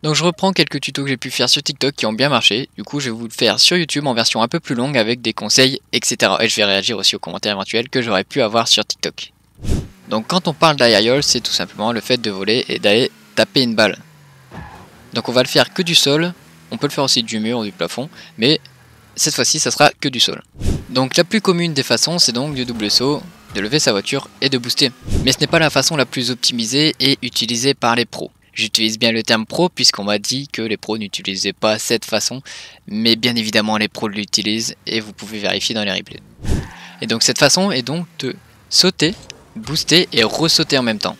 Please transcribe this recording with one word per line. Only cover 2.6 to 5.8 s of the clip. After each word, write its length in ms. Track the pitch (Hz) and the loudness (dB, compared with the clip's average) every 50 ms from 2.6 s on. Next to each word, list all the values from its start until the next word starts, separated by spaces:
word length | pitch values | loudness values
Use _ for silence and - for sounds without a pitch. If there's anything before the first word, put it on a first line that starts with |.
| 135 - _ | -4 -6 _
Du 80 | - 104 | -14 -12
coup, 160 | - - 147 | -6 -6 -6
je 60 | 139 | -4
vais 100 | 127 113 | -4 -6
vous 80 | 113 117 | -6 -10
le 80 | 110 - | -10 -4
faire 260 | - 127 113 101 120 | 0 2 2 4 4
sur 200 | - - 175 180 | 4 4 4 2
YouTube 280 | 170 143 - 147 147 | 0 0 -2 -2 0
en 60 | 143 123 | 0 0
version 300 | 117 113 - - 117 113 | 2 2 0 2 0 0
un 60 | 117 | 0
peu 120 | - 170 | 0 -4
plus 140 | _ - 139 | _ -4 -4
longue 240 | 117 123 143 147 123 | -2 -2 0 2 2
avec 240 | 107 107 120 127 117 | 2 2 0 -2 -2
des 100 | 110 110 | -4 -4
conseils, 480 | - - 104 - - 131 131 135 - | -4 -2 0 4 4 4 4 2 -2